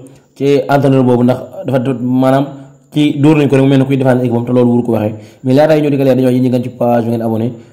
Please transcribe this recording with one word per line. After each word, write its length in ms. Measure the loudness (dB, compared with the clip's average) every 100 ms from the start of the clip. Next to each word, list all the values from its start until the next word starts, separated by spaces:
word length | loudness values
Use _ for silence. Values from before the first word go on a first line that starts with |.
| -16 -20 _ -6
ci 260 | 0 0 0
entraîneur 340 | 0 2 2
boobu, 200 | 4 2
ndax 140 | 2 -2 -6 -12 -6
dafa 140 | -4
do-, 140 | -2 -4
maanaam 460 | -2 0 2 0 -2 -8 -20 -20 _
ci 240 | -2 -2 2
dóor 160 | 2 2
nañ 100 | 2
ko 60 | 2
rek 80 |
mu 60 | 2
mel 100 | 2
ne 60 | 2
kuy 120 | 0
défendre 240 | 0 0
équipe 120 | 0 -2
am, 80 | 0
te 60 |
loolu 180 | 0 2
wuru 120 | 0
ko 80 | 0
waxee. 220 | -2 -4 -6 -14 -10
Mais 100 | 0
laata 240 | 2 4 2
ñëw 100 | 0
di 80 | 0
ko 60 |
leer, 120 | 0 0
dañoo 140 | 0
yéen 120 | 0
ñi 60 | 0
ngeen 140 | -2
ci 60 | -4
page 340 | -4 0 0 -2
bi 40 |
ngeen 120 | -4
abonné, 300 | -4 -4 -4 -8 -18